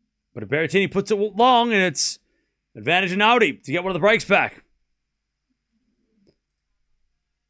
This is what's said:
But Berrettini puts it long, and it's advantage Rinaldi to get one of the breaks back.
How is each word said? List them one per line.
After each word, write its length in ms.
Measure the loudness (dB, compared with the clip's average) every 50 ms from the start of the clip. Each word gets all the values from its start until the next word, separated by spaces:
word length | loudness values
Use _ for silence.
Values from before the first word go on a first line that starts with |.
| _ _ _ _ _ _ -14
But 140 | -14 -8
Berrettini 440 | -4 -2 -2 -2 0 0 0 0 0
puts 180 | -2 -4 -2 -2
it 60 | -2
long, 580 | -2 -2 -4 0 2 4 4 4 4 2 2 0
and 80 | 0
it's 380 | 0 0 -2 -2 -4 -4 -6 -10 _ _ _ _ _ _ _ _ _ _ -18
advantage 360 | -10 -4 -2 0 0 0 -2
Rinaldi 420 | -2 0 2 2 4 4 2 0 -2
to 180 | -6 -10 -6
get 120 | -6 -4 -4
one 60 | -4
of 60 | -4
the 40 | 0
breaks 260 | 2 2 2 0 0
back. 380 | 0 0 0 0 -2 -6 -12 _ _ _ _ _ _ _ _ _ _ _ _ _ _ _ _ _ _ _ _ _ _ _ _ _ _ _ _ _ _ _ _ _ _ _ _ _ _ _ _ _ _ _ _ _ _ _ _ _ _ _ _ _ _ _ _ _ _